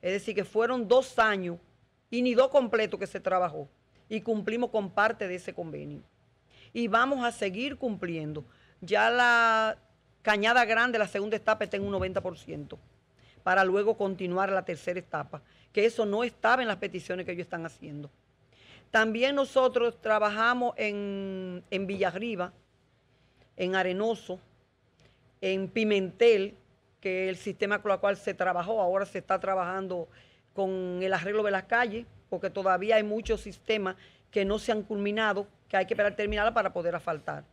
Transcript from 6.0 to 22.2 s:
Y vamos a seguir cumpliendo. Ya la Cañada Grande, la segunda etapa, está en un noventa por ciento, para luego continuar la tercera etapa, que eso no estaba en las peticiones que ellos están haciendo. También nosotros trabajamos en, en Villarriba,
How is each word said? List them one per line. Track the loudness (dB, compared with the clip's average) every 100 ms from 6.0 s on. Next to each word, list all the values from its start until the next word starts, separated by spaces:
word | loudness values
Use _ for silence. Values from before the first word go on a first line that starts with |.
| -18 _ _ _ _ -20 -12
Y | -4 0
vamos | 2 2 2
a | -2
seguir | -2 -4 -4 -6 -4
cumpliendo. | -6 -4 -6 -6 -6 -8 -12 _ _ _
Ya | -2 2 4
la | 4 4 6 6 4 0 -4 _ _ _ _
Cañada | 0 2 4 4
Grande, | 4 4 2 2
la | 0
segunda | -2 -2 -2
etapa, | 0 0
está | 0 -4
en |
un | -2
noventa | -2 -2 -4
por | -6 -10
ciento, | -12 -12 -12 -16 _ _ _ _ _ _
para | 2 4
luego | 4 4 2 0
continuar | -2 -2 -2 0 2
la | 0
tercera | -2 -6 -4 -6
etapa, | -6 -8 -8 -12 _ _ _
que | 2
eso | 2 2 0
no | 2
estaba | -2 0 2 4
en | 2
las | -2
peticiones | -6 -8 -8 -8 -6
que |
ellos | -8 -8
están | -8 -10
haciendo. | -12 -14 -14 -14 _ _ _ _ _ -20 -20 _
También | 0 2 2 0
nosotros | 2 2 4 4 4 0 -2
trabajamos | 0 2 2 2 2 2 0 -2
en, | -4 -2 -6 -6 -6 -8 -8 -10 -8
en | -6 -4
Villarriba, | -2 -2 -2